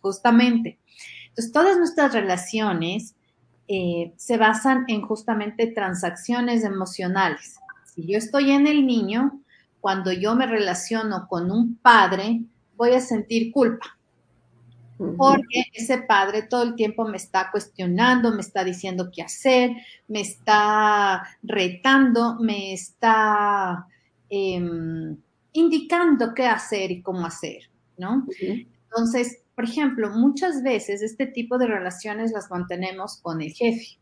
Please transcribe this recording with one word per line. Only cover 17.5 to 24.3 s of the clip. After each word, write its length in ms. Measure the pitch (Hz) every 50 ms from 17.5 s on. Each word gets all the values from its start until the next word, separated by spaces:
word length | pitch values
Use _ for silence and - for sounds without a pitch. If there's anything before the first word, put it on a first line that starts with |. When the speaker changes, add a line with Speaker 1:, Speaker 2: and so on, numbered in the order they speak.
Speaker 1:
cuestionando, 800 | - 208 - - _ - 185 180 180 190 233 247 254 247 233 233 214
me 80 | 202
está 220 | 185 - _ 196 185
diciendo 460 | 185 180 - - 190 185 180 180 180 -
qué 80 | 165
hacer, 500 | 160 - - - - 269 254 247 247 247 240 - - - - _ _
me 140 | - 214 208
está 1000 | 202 202 - _ - 220 214 208 208 208 214 214 214 214 208 208 202 196 190 180 180 - - _ -
retando, 960 | 196 - 202 185 180 180 180 - 269 269 269 269 254 226 233 233 233 233 233
me 340 | 226 214 208 202 196 190 190
está, 1120 | 185 - - _ _ - 226 220 220 214 214 208 208 208 202 202 202 190 185 180 180 - _ _ _ _ _ _ _ _
em, 840 | _